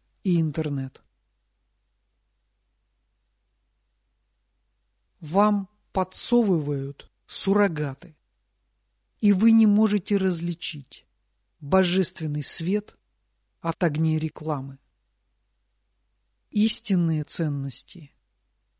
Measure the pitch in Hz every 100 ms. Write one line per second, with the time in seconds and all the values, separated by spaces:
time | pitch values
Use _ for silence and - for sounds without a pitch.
0 | _ _ 196 175 160 147 156 139 135 -
1 | _ _ _ _ _ _ _ _ _ _
2 | _ _ _ _ _ _ _ _ _ _
3 | _ _ _ _ _ _ _ _ _ _
4 | _ _ _ _ _ _ _ _ _ _
5 | _ _ 151 180 214 208 190 _ _ -
6 | 185 - - 240 220 175 143 143 135 139
7 | - _ - - - 196 202 156 147 135
8 | - 156 _ _ _ _ _ _ _ _
9 | _ _ 208 190 226 226 220 202 214 202
10 | - 202 190 170 170 170 - 151 139 -
11 | _ _ _ _ _ _ 143 190 185 185
12 | 180 - 160 147 139 - 165 202 208 _
13 | _ _ _ _ _ _ 170 - 175 147
14 | 160 156 156 - 156 147 135 139 _ _
15 | _ _ _ _ _ _ _ _ _ _
16 | _ _ _ _ _ 214 220 - - 185
17 | 170 156 147 - 160 143 139 - - 170
18 | 147 _ _ _ _ _ _ _